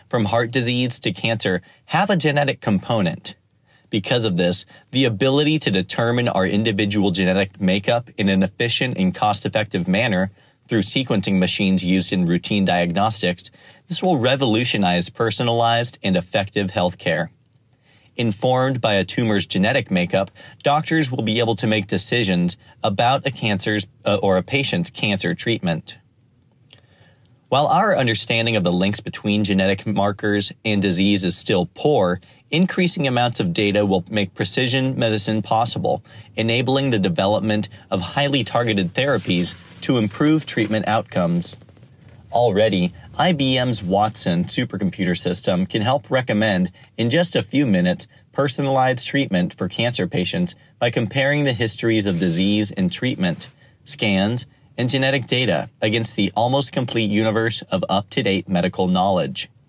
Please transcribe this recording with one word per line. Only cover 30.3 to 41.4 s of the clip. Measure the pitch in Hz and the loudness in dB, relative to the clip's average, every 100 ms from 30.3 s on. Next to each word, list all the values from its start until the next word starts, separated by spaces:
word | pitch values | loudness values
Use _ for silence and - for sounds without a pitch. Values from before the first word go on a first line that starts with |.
| 104 101 - 110 | 0 -2 -4 -2
and | 104 | 0
disease | 98 87 98 101 | 2 2 2 2
is | 92 | 0
still | - - 98 85 | -2 0 0 0
poor, | - 151 135 90 90 - - _ | -2 0 2 2 0 -6 -20 _
increasing | 156 185 - 175 - 139 | 0 0 2 0 0 0
amounts | 120 120 120 | 2 0 0
of | 95 | -2
data | 85 101 101 101 | 0 2 2 2
will | 95 - | 0 0
make | 110 98 | -4 -4
precision | - 101 - 127 135 131 127 | -4 -2 0 0 0 0 0
medicine | 117 107 - 110 | 0 0 0 -2
possible, | - 113 120 - - 67 - - - - | 0 0 0 -2 -2 -4 -6 -20 -10 -4
enabling | 113 120 123 135 135 | 0 0 2 0 2
the | 110 | 2
development | 95 82 98 107 107 107 101 - - | 0 2 2 2 2 0 -2 -12 -6
of | 95 | -4
highly | 87 139 143 139 | -2 -2 0 0
targeted | 104 120 120 101 87 | 0 0 2 0 0
therapies | - 139 113 - 87 85 - - - | -2 0 0 0 0 -2 -6 -16 -8
to | - 127 | 0 0
improve | 104 - 147 156 | 0 0 2 2
treatment | - - 104 110 - | 0 -2 0 0 0
outcomes. | 110 - - 87 87 | -2 0 -2 0 0